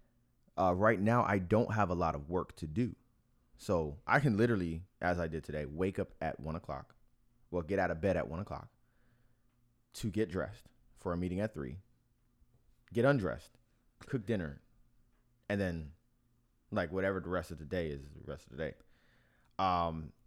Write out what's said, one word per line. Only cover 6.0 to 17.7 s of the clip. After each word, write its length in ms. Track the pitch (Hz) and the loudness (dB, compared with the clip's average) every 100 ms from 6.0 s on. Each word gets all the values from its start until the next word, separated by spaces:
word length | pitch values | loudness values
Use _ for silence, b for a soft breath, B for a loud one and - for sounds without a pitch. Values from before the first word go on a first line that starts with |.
| 92 - | -4 -4
at 180 | 80 - | -4 -4
one 160 | 73 82 | -6 -6
o'clock, 380 | - 69 - - - _ _ _ _ | -6 -10 -10 -20 -20 _ _ _ _
well, 120 | 87 | -4
get 160 | 80 95 | 0 2
out 120 | 90 | 2
of 100 | 80 | 2
bed 140 | 95 87 | 2 2
at 80 | 62 | -2
one 120 | 82 | -6
o'clock 280 | 107 73 - _ _ _ _ _ _ _ _ _ _ _ _ | -8 -10 -12 _ _ _ _ _ _ _ _ _ _ _ _
to 140 | - 113 | -8 -4
get 220 | 104 107 | -2 -2
dressed 340 | 90 76 107 - _ _ - | -2 -4 -8 -20 _ _ -8
for 140 | 92 | -4
a 40 | 87 | -2
meeting 220 | 90 90 | -2 -2
at 120 | 107 | -4
three, 220 | 78 65 80 - _ _ _ _ _ _ _ _ _ _ | -4 -8 -10 -16 _ _ _ _ _ _ _ _ _ _
get 120 | 107 131 | 2 4
undressed, 500 | 143 90 55 - - _ _ _ - - | 4 2 -4 -10 -20 _ _ _ -20 -6
cook 200 | 135 101 | -4 -2
dinner, 340 | 107 78 71 - - _ _ _ _ _ _ - | -2 -2 -8 -18 -20 _ _ _ _ _ _ -4
and 100 | 101 | -2
then, 340 | 92 85 76 - _ _ _ _ _ _ _ | 0 -2 -8 -14 _ _ _ _ _ _ _
like, 220 | 107 85 | -4 -2
whatever 260 | 92 95 95 | 0 0 0
the 120 | 85 | -2
rest 200 | 90 85 | -2 -2
of 80 | 78 | -8
the 60 | |
day 240 | 73 | -6